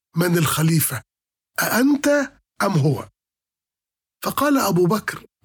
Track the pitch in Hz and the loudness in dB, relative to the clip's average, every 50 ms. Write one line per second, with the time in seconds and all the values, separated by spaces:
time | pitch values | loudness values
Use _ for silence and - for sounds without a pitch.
0 | _ _ _ 160 175 180 170 175 156 - - 147 160 160 165 151 - - 131 113 | _ _ _ -2 0 0 2 0 0 0 0 0 0 0 2 0 0 -2 -6 -10
1 | - _ _ _ _ _ _ _ _ _ _ - - - - 226 262 285 285 269 | -12 _ _ _ _ _ _ _ _ _ _ -6 -4 -2 0 2 2 2 2 2
2 | - 285 285 294 269 - - _ _ _ _ _ 208 202 165 156 131 156 127 98 | 2 0 0 0 0 -4 -10 _ _ _ _ _ -4 0 0 2 2 2 0 -2
3 | - - _ _ _ _ _ _ _ _ _ _ _ _ _ _ _ _ _ _ | -6 -12 _ _ _ _ _ _ _ _ _ _ _ _ _ _ _ _ _ _
4 | _ _ _ _ - 185 - - 277 294 285 269 214 196 175 180 180 170 214 208 | _ _ _ _ -10 -8 -4 -2 0 2 2 2 2 2 2 2 2 2 0 -2
5 | - - - - - - _ _ - | -2 -6 -10 -10 -14 -20 _ _ -4